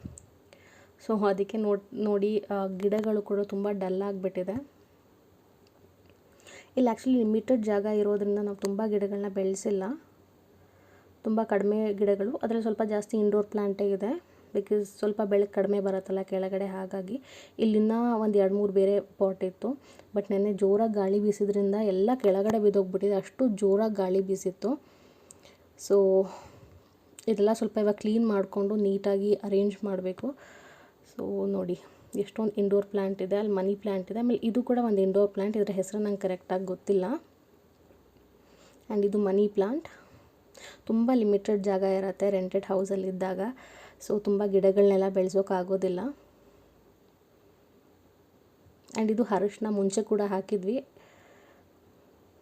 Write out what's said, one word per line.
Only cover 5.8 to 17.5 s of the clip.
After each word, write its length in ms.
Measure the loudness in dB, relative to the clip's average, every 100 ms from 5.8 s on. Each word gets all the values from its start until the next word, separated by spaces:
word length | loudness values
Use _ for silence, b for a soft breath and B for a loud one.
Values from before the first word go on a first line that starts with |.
| -20 _ -20 -20 _ B B B B 0
ಇಲ್ಲಿ 140 | 0
actually 260 | 0 0 2
ಲಿಮಿಟೆಡ್ 480 | 2 0 2 0 2
ಜಾಗ 200 | 0 0
ಇರೋದ್ರಿಂದ 540 | 0 2 0 0 -2
ನಾವು 180 | -2 -4
ತುಂಬ 240 | -4 -2 -2
ಗಿಡಗಳನ್ನ 380 | 0 -2 -4 -6
ಬೆಳೆಸಿಲ್ಲ, 540 | -4 -2 -2 -2 -4 -4 -8 -12 _ _ _ _ _ b b b b b _
ತುಂಬ 200 | -2 -2
ಕಡಿಮೆ 500 | 0 0 2 0 0
ಗಿಡಗಳು. 420 | 0 2 2 0 -4
ಅದರಲ್ಲಿ 260 | -4 -2
ಸ್ವಲ್ಪ 200 | -2 -2 -2
ಜಾಸ್ತಿ 320 | -2 -2 0
ಇಂಡೋರ್ 300 | 2 2 0
ಪ್ಲಾಂಟೇ 440 | -2 -2 -2 -2
ಇದೆ, 320 | -2 -2 -6 -10 B -8
because 300 | -6 -2 -2
ಸ್ವಲ್ಪ 380 | -2 -4 -4 -2
ಬೆಳಕು 320 | 2 2 2
ಕಡಿಮೆ 260 | 0 0 0
ಬರುತ್ತಲ್ಲ 420 | 0 -2 -4 -6
ಕೆಳಗಡೆ, 440 | -4 -4 -2 -4 -4
ಹಾಗಾಗಿ. 560 | -6 -8 -8 -8 -10 B B B